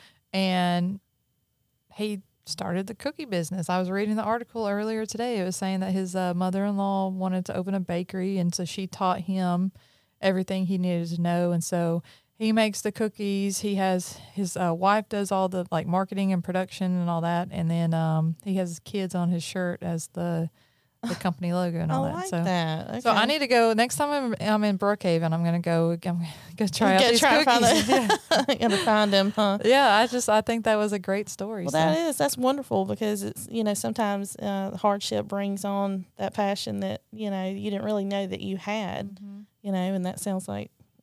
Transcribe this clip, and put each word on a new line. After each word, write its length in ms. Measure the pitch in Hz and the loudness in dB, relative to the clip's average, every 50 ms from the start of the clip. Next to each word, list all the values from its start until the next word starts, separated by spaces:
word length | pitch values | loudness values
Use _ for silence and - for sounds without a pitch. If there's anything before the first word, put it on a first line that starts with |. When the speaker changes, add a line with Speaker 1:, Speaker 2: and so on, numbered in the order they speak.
| - - _ _ _ _ - | -12 -20 _ _ _ _ -4
Speaker 1:
and 680 | 190 190 190 185 185 180 175 175 175 175 185 196 196 - _ _ _ _ _ _ _ _ _ _ _ _ _ _ _ _ _ - | -2 0 0 2 2 2 2 2 2 0 -2 -2 -6 -10 _ _ _ _ _ _ _ _ _ _ _ _ _ _ _ _ _ -8
he 260 | - 208 214 208 196 - _ _ _ _ | -6 -4 -4 -4 -6 -10 _ _ _ _
started 400 | - - - - 190 170 185 196 | -10 -8 -6 -4 -2 -2 -2 -2
the 80 | 196 226 | -4 -8
cookie 300 | - - - 403 - 311 | -8 -8 -8 -8 -8 -8
business. 420 | 240 196 175 165 156 190 185 165 - | -4 -4 -2 -2 -2 -4 -4 -2 -2
I 100 | 180 185 | 0 0
was 120 | 185 180 | 0 0
reading 260 | 190 196 208 208 214 | -2 -2 -2 0 -2
the 60 | 220 202 | -2 0
article 440 | 208 226 233 233 - - 233 220 202 | 0 -2 -2 -4 -6 -6 -4 -2 -2
earlier 360 | 202 208 214 220 220 220 220 | -2 -2 -2 -2 -2 -4 -4
today. 340 | 208 - 220 240 247 240 202 | -4 -4 -4 -4 -2 -2 -2
It 60 | 180 | -2
was 120 | 185 180 | -2 -4
saying 240 | - 196 190 190 185 | -4 -2 -2 -2 -2
that 120 | 185 190 185 | -2 0 0
his, 220 | 190 190 180 180 | -2 -2 -2 -2
uh, 160 | 185 185 180 175 | -2 0 0 0
mother-in-law 720 | 180 185 185 185 196 202 208 202 196 196 196 196 190 190 190 | 0 0 0 0 0 0 0 0 0 0 0 0 0 -2 -2
wanted 360 | 190 185 185 185 185 185 180 | -2 -2 -2 -2 -2 -2 -2
to 80 | - - | -4 -4
open 180 | 185 180 196 190 | -6 -4 -2 -2
a 60 | 196 | -2
bakery, 580 | 180 - 175 175 180 - - 190 185 196 196 190 | -2 -2 -4 -4 -4 -4 -4 -4 -2 -2 0 0
and 160 | 175 175 170 | 0 0 0
so 100 | - 180 | -2 -4
she 220 | 165 - - 190 | -6 -6 -6 -8
taught 340 | 185 - - 196 185 180 - | -6 -4 0 0 0 0 0
him 520 | 170 - 190 185 185 180 175 180 190 190 - - _ _ _ _ _ _ _ _ | -2 -4 -2 0 0 0 0 0 0 -2 -4 -8 _ _ _ _ _ _ _ _
everything 440 | - 196 185 185 185 - 196 190 190 | 0 0 2 2 0 -2 -2 -2 0
he 120 | 175 196 180 | 0 0 0
needed 300 | 180 180 175 170 170 170 | 0 0 0 0 -2 -2
to 120 | 170 170 | -2 -2
know. 320 | 170 175 175 175 175 175 175 | 0 0 2 2 2 2 2
And 100 | 170 165 | 0 0
so 400 | - 185 175 170 165 165 170 - - - _ _ _ _ - | -2 -2 0 0 0 0 -2 -4 -8 -14 _ _ _ _ -4
he 140 | 220 220 220 | -2 2 2
makes 300 | 226 220 214 202 - - | 2 2 2 0 -2 -4
the 100 | 214 202 | -4 -2
cookies. 680 | - 220 214 - - 208 202 196 196 196 196 190 - | -2 -2 -4 -4 -4 -4 -2 0 0 0 -2 -2 -2
He 140 | - 208 202 | -2 -2 0
has, 420 | 196 190 190 185 180 180 - - - - - - | 0 2 2 2 0 -2 -6 -10 -16 -20 -10 -6
his, 240 | 202 202 170 - | -4 -4 -4 -2
uh, 160 | - 180 175 165 | -2 -2 0 0
wife 360 | 170 185 196 208 220 208 - | 2 2 2 2 2 0 -2
does 240 | 226 202 202 190 202 | -4 -4 -2 0 0
all 160 | 190 190 185 | 0 0 0
the, 180 | 190 185 175 - - | -2 -4 -4 -2 -2
like, 140 | 160 160 180 | -2 -2 0
marketing 440 | 175 185 190 - 196 196 196 190 190 | 0 0 -2 -2 -2 -2 0 0 0
and 100 | 175 170 | 0 -2
production 560 | - 180 185 185 180 - - 190 180 180 180 | -2 -2 -2 -2 -4 -4 -4 -2 0 0 0
and 100 | 175 175 | 0 0
all 120 | 170 165 165 | 0 0 0
that. 260 | 170 170 170 175 - | 0 0 -2 -2 -4
And 180 | - 180 170 165 | -4 -2 -2 0
then, 220 | 165 170 165 165 165 | 0 0 2 2 2
um, 440 | 160 160 160 156 160 160 165 165 - - | 2 2 2 2 2 2 0 -2 -4 -4
he 100 | 202 185 | -2 -2
has 240 | 196 185 170 165 - - | 0 -2 -2 -4 -10 -10
kids 300 | - - 202 190 180 185 | -8 -6 -4 -4 -2 -2
on 120 | 180 175 175 | 0 0 0
his 120 | 180 170 160 | 0 0 -2
shirt 400 | - - 190 180 175 175 - 175 | -4 -4 -4 -2 -2 -4 -4 -4
as 240 | 175 170 165 - - - | -4 -4 -4 -6 -8 -6
the, 360 | 175 170 175 170 165 165 160 - _ _ _ _ _ _ _ _ _ - | -6 -4 -2 -2 -2 -2 -4 -6 _ _ _ _ _ _ _ _ _ -8
the 120 | 233 180 | -6 -6
Speaker 2:
<laughs> 20 | |
Speaker 1:
company 360 | - - 185 170 - 175 170 175 | -4 -2 -4 -4 -2 -4 -2 -2
logo 260 | 180 180 175 165 170 | 0 0 -2 -2 -2
and 100 | 165 160 | -2 0
all 140 | 156 160 160 | 0 0 0
Speaker 2:
I 40 | - | -2
Speaker 1:
that. 60 | - | -4
Speaker 2:
like 120 | - 370 381 | -4 -4 -2
Speaker 1:
So, 160 | 359 170 170 | 0 0 0
Speaker 2:
that. 580 | 185 185 175 165 160 156 160 - - - 247 254 | 2 0 0 0 0 -2 -4 -6 -6 -6 -2 2
Speaker 1:
so 80 | 247 | 2
I 80 | - 196 | 4 4
Speaker 2:
Okay. 80 | 226 | 4
Speaker 1:
need 120 | 254 302 311 | 2 2 0
to 60 | 285 233 | 2 4
go, 240 | 247 240 233 226 220 | 4 6 6 6 4
next 240 | 214 233 247 - | 4 2 2 0
time 380 | - 294 294 294 285 269 240 220 - | 0 0 0 0 0 0 -2 -2 -2
I'm, 80 | - 214 214 | 0 2 2
I'm 80 | 214 214 | 2 2
in 140 | 208 196 185 | 2 2 2
Brookhaven, 540 | 208 202 208 - - 180 170 165 170 160 160 | 2 0 0 2 2 2 2 2 2 2 0
I'm 100 | 165 170 | 2 2
gonna 140 | 170 170 170 | 2 2 0
go, 300 | 170 170 170 165 165 170 170 | 2 2 2 4 4 2 2
I'm 60 | 165 | 0
gonna 280 | - 190 175 175 170 156 - - - - - | -2 -2 -2 -2 -4 -6 -8 -12 -18 -12 -4
go 100 | - 220 190 | -2 -2 0
try 260 | - - 226 196 190 | 0 2 4 6 6
out 60 | 190 - | 6 6
Speaker 2:
Go 80 | 233 | 6
Speaker 1:
these 100 | 233 226 | 6 6
Speaker 2:
try 180 | - 269 - 294 | 6 6 6 6
to 60 | 302 | 6
find 200 | 262 240 240 240 | 6 6 6 8
Speaker 1:
cookies. 240 | 233 - - - 220 | 6 6 6 6 4
Speaker 2:
it. 320 | - 269 233 202 415 403 - - | 4 4 4 4 2 2 2 2
Speaker 1:
Yeah. 240 | 330 226 262 - 262 | 2 2 4 2 0
Speaker 2:
<laughs> 60 | - 240 233 | 2 2 2
Gonna 80 | 196 269 | 2 2
find 360 | 359 240 214 214 214 208 196 | 2 4 4 4 4 4 4
'em, 180 | 196 196 202 - | 4 4 2 2
huh? 260 | 214 208 202 196 208 208 | 2 2 2 2 2 4
Speaker 1:
Yeah, 320 | 220 254 277 277 233 202 | 4 6 6 6 6 6
I 100 | 214 240 | 6 4
just, 220 | 240 247 247 233 - | 4 0 -2 0 2
I 120 | 214 214 | 2 2
think 240 | 214 - 226 233 214 | 2 2 -2 0 2
that 120 | 226 214 | 2 2
was 160 | 208 214 208 208 | 2 2 0 -2
a 60 | 202 | -2
great 300 | 185 - 190 202 208 - | -2 -2 -2 -2 -4 -6
story, 360 | - - 196 208 226 202 175 | -8 -10 -8 -8 -8 -6 -4
Speaker 2:
Well, 60 | 156 135 | 0 2
Speaker 1:
so. 60 | 156 | 4
Speaker 2:
that 200 | 160 170 311 320 | 4 4 4 2
is, 180 | 339 320 262 - | 2 0 0 0
that's 180 | - 285 - | 0 0 0
wonderful 480 | 254 247 254 269 285 262 - 226 196 190 | 0 0 0 0 0 -2 -2 0 0 0
because 380 | 196 208 - 220 208 214 196 202 | 0 -2 -2 -2 -2 -2 -2 -4
it's, 240 | 214 - - - - | -8 -10 -10 -12 -6
you 140 | - 226 220 | -4 -2 0
know, 100 | 208 202 | 0 0
sometimes, 640 | - - 226 220 - 220 202 202 196 202 196 - | 0 -2 -2 -2 0 0 0 0 -2 -4 -8 -8
uh, 400 | - - 202 196 196 196 196 196 | -8 -6 -4 -4 -4 -4 -6 -4
hardship 500 | 180 - 208 202 202 - - 214 208 208 | 0 0 0 0 0 -2 -2 -2 -4 -4
brings 380 | 208 196 202 202 202 196 196 196 | -4 -4 -4 -4 -4 -4 -4 -4
on 400 | 202 202 196 202 196 196 190 185 - _ - | -4 -2 -2 -2 -2 -2 -4 -8 -10 _ -8
that 160 | 196 190 - | -8 -4 -2
passion 460 | - 202 196 202 196 - 226 208 202 | -2 0 0 -2 -2 -4 -6 -6 -4
that, 220 | 196 190 - - _ _ - | -4 -6 -6 -8 _ _ -12
you 180 | 214 220 202 | -8 -6 -6
know, 160 | 196 190 185 190 | -4 -4 -4 -4
you 220 | 196 196 202 214 | -6 -6 -6 -6
didn't 140 | 202 196 185 | -4 -4 -2
really 200 | 208 214 202 196 | -2 -2 -2 -2
know 220 | 196 196 196 196 185 | -2 -2 -4 -4 -4
that 120 | 190 - | -6 -6
you 160 | - 196 190 | -6 -6 -6
had, 580 | 185 - 202 208 220 202 175 - - 202 202 202 | -6 -6 -4 -4 -4 -4 -4 -6 -6 -8 -10 -12
Speaker 1:
Mm-hmm. 240 | 185 202 202 202 202 208 - _ _ - | -14 -16 -16 -16 -16 -18 -20 _ _ -6
Speaker 2:
you 100 | 202 190 | -4 -2
know, 220 | 185 180 185 196 | -2 -2 -2 -2
and 120 | 190 180 | -2 -4
that 140 | 180 - - | -4 -6 -6
sounds 260 | - 208 190 190 185 - | -6 -4 -4 -4 -6 -6
like 220 | 101 101 - - _ _ _ _ _ _ | -8 -8 -8 -10 _ _ _ _ _ _